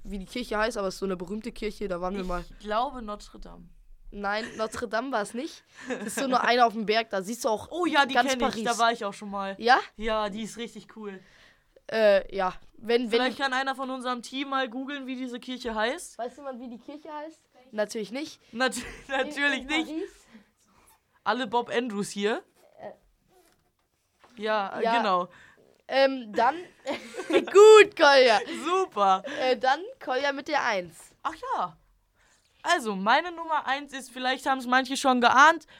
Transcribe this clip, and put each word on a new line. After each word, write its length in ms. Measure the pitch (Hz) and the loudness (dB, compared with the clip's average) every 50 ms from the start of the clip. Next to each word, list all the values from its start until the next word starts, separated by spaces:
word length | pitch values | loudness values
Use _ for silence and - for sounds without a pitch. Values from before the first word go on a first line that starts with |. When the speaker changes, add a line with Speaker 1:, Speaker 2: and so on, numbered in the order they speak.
| - | -12
Speaker 1:
wie 140 | 202 196 202 | -12 -10 -10
die 80 | 190 | -10
Kirche 320 | - - 247 240 - 220 208 | -10 -10 -10 -8 -4 -4 -2
heißt, 180 | 214 233 240 | -2 -2 -2
aber 120 | 226 196 190 | -4 -6 -6
es 60 | 185 | -6
ist 60 | - | -6
so 60 | 196 | -6
eine 100 | 190 185 | -6 -6
berühmte 360 | 175 185 165 208 220 - 247 | -6 -8 -10 -10 -10 -10 -10
Kirche, 360 | - - 226 208 202 - 214 196 | -10 -8 -10 -8 -8 -8 -8 -6
da 120 | 180 170 | -6 -4
waren 140 | 180 185 196 | -6 -6 -6
wir 80 | 202 | -6
Speaker 2:
Ich 40 | 185 180 | -6 -6
Speaker 1:
mal. 160 | 180 175 - - - - | -6 -8 -8 -12 -18 -14
Speaker 2:
glaube 400 | - 208 208 220 247 285 262 254 | -8 -4 -4 -2 -4 -4 -6 -10
Notre 360 | 226 208 208 208 - - - 202 | -12 -12 -14 -14 -16 -20 -20 -20
Dame. 260 | 190 175 170 175 175 175 - - - - - - - - | -18 -18 -20 -20 -20 -20 -20 -20 -20 -20 -20 -20 -20 -16
Speaker 1:
Nein, 320 | - 202 202 196 208 214 226 233 - | -12 -8 -6 -4 -4 -4 -6 -8 -8
Notre 320 | 202 220 214 - - 247 208 | -6 -8 -6 -6 -8 -8 -6
Dame 240 | 214 220 240 277 | -4 -4 -4 -4
war 100 | 254 220 | -4 -4
es 120 | 202 196 - | -4 -4 -8
nicht. 280 | 233 285 330 - - _ _ _ - - - | -10 -10 -10 -12 -16 _ _ _ -16 -10 -10
Das 200 | - 175 202 220 | -10 -8 -8 -8
ist 80 | - 226 | -6 -4
so 80 | 277 | -2
Speaker 2:
<laughs> 20 | 262 | 0
Speaker 1:
nur 120 | 254 233 | 0 2
einer 260 | - 214 240 247 247 | 2 2 4 4 4
auf 60 | 233 | 2
dem 120 | 196 226 214 | 0 -4 -2
Berg, 240 | 190 214 226 226 - | 0 0 0 0 -2
da 120 | - 196 | -4 -6
siehst 220 | 185 190 240 - - | -6 -6 -8 -4 -2
du 40 | 247 | -2
auch 200 | 214 208 - - | -2 -4 -6 -8
Speaker 2:
Oh 160 | - 339 349 | -6 -4 -2
ja, 180 | 320 285 294 277 | 0 2 2 2
die 80 | 247 269 | 2 2
Speaker 1:
ganz 160 | 247 247 269 | 0 2 2
Speaker 2:
kenn 100 | 262 247 | 0 0
Speaker 1:
Paris. 160 | 269 254 - | -2 -2 -2
Speaker 2:
ich, 80 | 220 220 | -2 -2
da 120 | 247 233 | -2 0
war 140 | 208 233 233 | 0 0 0
ich 120 | 233 233 226 | 0 -2 -6
auch 100 | 202 190 | -10 -10
schon 160 | - 208 202 | -10 -14 -12
mal. 240 | 196 202 196 196 196 - | -10 -8 -8 -8 -8 -2
Speaker 1:
Ja? 200 | 220 233 254 370 403 - _ | 4 4 4 4 4 -4 _
Speaker 2:
Ja, 320 | - 214 226 220 214 214 208 | -8 -6 -4 -2 -2 -2 -4
die 140 | 190 220 | -6 -8
ist 140 | 220 196 - | -10 -10 -10
richtig 400 | 226 240 233 - 214 - - - | -10 -12 -12 -12 -16 -20 -20 -18
cool. 240 | 220 214 202 190 190 - _ _ _ - _ _ _ _ _ _ _ _ - | -14 -14 -14 -14 -14 -18 _ _ _ -20 _ _ _ _ _ _ _ _ -4
Speaker 1:
Äh, 420 | - 226 220 208 202 190 - - - | 0 4 6 6 6 4 2 0 -4
ja. 200 | 190 185 185 - - - - _ - | -4 -4 -4 -4 -8 -18 -20 _ -12
Wenn, 240 | 226 214 233 240 | -4 0 0 0
wenn 80 | 247 220 | 2 2
Speaker 2:
Vielleicht 280 | 226 233 254 262 226 - | 0 0 0 0 -2 -2
kann 140 | 277 269 | -4 -2
einer 240 | 262 254 269 269 262 | -2 -2 -2 -4 -6
von 120 | 247 269 254 | -6 -6 -8
unserem 300 | 262 262 240 254 247 240 | -8 -8 -6 -6 -6 -8
Team 260 | - - - 269 285 277 | -8 -10 -8 -8 -6 -4
mal 200 | 269 269 262 254 | -2 -4 -4 -4
googeln, 380 | 214 254 269 262 285 277 262 | -6 -10 -10 -8 -10 -10 -8
wie 80 | 254 262 | -10 -8
diese 240 | 254 262 247 233 240 | -8 -8 -10 -10 -12
Kirche 380 | - 254 254 247 254 233 220 | -10 -10 -10 -8 -8 -6 -4
heißt. 420 | 214 214 233 285 359 - - - - | -2 -2 -2 -2 -4 -10 -14 -12 -10
Speaker 1:
Weiß 180 | 233 247 247 - | -10 -10 -12 -12
jemand, 220 | 285 277 262 226 | -14 -14 -12 -12
wie 80 | 262 247 | -14 -14
die 100 | 240 226 | -16 -16
Kirche 300 | - - 285 294 - 320 | -16 -18 -18 -16 -16 -14
heißt? 280 | 302 302 294 320 320 _ _ _ _ _ _ - | -14 -12 -14 -14 -16 _ _ _ _ _ _ -10
Natürlich 400 | - 214 214 208 - 226 208 185 | -4 -4 -4 -4 -4 -8 -8 -6
nicht. 300 | 220 269 311 - - _ _ _ | -8 -10 -10 -10 -14 _ _ _
Speaker 2:
Nat-, 220 | - 226 262 254 - 240 - - | -4 -2 -2 -2 -2 -4 -10 -12
<laughs> 160 | - - - - | -16 -16 -10 -6
natürlich 520 | 269 269 262 302 294 277 285 285 269 254 | -2 -2 -2 -2 -2 -2 0 0 0 -2
Speaker 1:
In, 60 | 254 269 | -4 -4
in 80 | 302 | -4
Speaker 2:
nicht. 100 | 320 311 | -4 -4
Speaker 1:
Paris? 240 | 311 311 320 392 403 - _ _ _ 226 214 _ _ _ _ _ _ _ _ _ _ _ _ _ _ _ _ | -4 -6 -8 -8 -10 -14 _ _ _ -20 -20 _ _ _ _ _ _ _ _ _ _ _ _ _ _ _ _
Speaker 2:
Alle 240 | - - 220 247 262 | -4 -4 -2 -2 -2
Bob 240 | 208 208 240 240 - | -2 -2 -4 -2 -2
Andrews 400 | - 233 254 247 202 202 196 - | -4 -4 -4 -4 -4 -6 -6 -6
hier. 320 | - 202 202 208 240 349 - _ _ _ _ _ _ - | -6 -4 -2 -2 -2 -2 -6 _ _ _ _ _ _ -18
Speaker 1:
Äh. 100 | - 185 - _ _ _ _ _ _ _ 370 370 349 _ _ _ _ _ _ _ _ _ _ _ _ _ _ _ _ - - - | -18 -18 -18 _ _ _ _ _ _ _ _ _ _ _ _ _ _ _ _ _ _ _ _ _ _ _ _ _ _ -20 -14 -8
Speaker 2:
Ja, 380 | 208 214 214 214 196 190 - - | -4 -2 -2 -2 -2 -4 -4 -2
Speaker 1:
Ja. 160 | - 226 226 233 | 0 0 2 2
Speaker 2:
genau. 300 | 226 202 185 180 180 180 - - - - _ _ _ _ _ _ _ - | 2 2 2 0 0 -2 -10 -20 -20 -20 _ _ _ _ _ _ _ -2
Speaker 1:
Ähm, 440 | - 269 269 269 269 262 240 208 | 2 4 4 4 2 -2 -8 -4
dann. 220 | 202 226 233 247 302 349 359 - _ _ - | 0 2 2 2 2 -2 -8 -16 _ _ -10
<laughs> 440 | - 277 - - - - - - - | -8 -8 -8 -10 -14 -12 -10 -4 2
Gut, 680 | 339 359 - - - 381 415 427 440 427 403 403 - | 2 2 2 6 10 12 12 12 12 12 12 10 8
Kolja. 420 | - 320 285 277 269 269 240 220 196 - 269 320 220 247 | 6 8 8 10 8 8 8 6 4 2 -2 -8 -6 -4
Speaker 2:
Super. 580 | 311 359 381 381 - - 208 202 190 190 190 190 - 294 - | 0 0 0 0 0 0 2 4 4 4 2 0 -6 -6 -2
Speaker 1:
Äh, 160 | 254 254 254 | 0 0 0
dann 240 | 214 220 262 269 311 370 466 539 - | 2 2 0 0 0 -4 -12 -14 -12
Kolja 300 | - 302 254 262 277 285 | -6 -4 -4 -2 -2 -2
mit 140 | 277 277 277 - | -4 -4 -6 -2
der 160 | 302 - - | -2 0 0
Eins. 320 | 254 214 190 175 165 - - - - _ _ | 0 -2 -2 -4 -8 -12 -20 -20 -20 _ _
Speaker 2:
Ach 120 | - 277 311 - - 523 480 | -10 -10 -8 -8 -8 -6 -4
ja. 200 | 311 190 165 165 _ _ _ _ _ _ _ _ _ _ _ _ _ _ _ _ _ | -4 -4 -6 -8 _ _ _ _ _ _ _ _ _ _ _ _ _ _ _ _ _
Also, 320 | - - 349 349 240 220 202 | -2 0 0 0 0 -4 -4
meine 380 | 190 190 214 247 294 339 359 | -2 2 2 2 2 2 -2
Nummer 340 | 339 339 330 320 311 285 - | -8 -10 -6 -4 -4 -2 -2
eins 260 | - 262 285 294 262 | -2 -4 -4 -6 -10
ist, 180 | - 269 - - | -12 -14 -14 -12
vielleicht 360 | - 254 254 254 262 254 - | -10 -6 -4 -4 -4 -2 -2
haben's 200 | 294 269 262 240 | -2 -2 -2 0
manche 300 | 240 254 262 262 254 277 | 2 2 2 2 0 -4
schon 240 | - - 269 254 254 | 0 2 2 4 6
geahnt, 460 | 240 233 220 254 285 311 330 311 - _ - | 6 6 8 8 8 8 8 4 -2 _ -20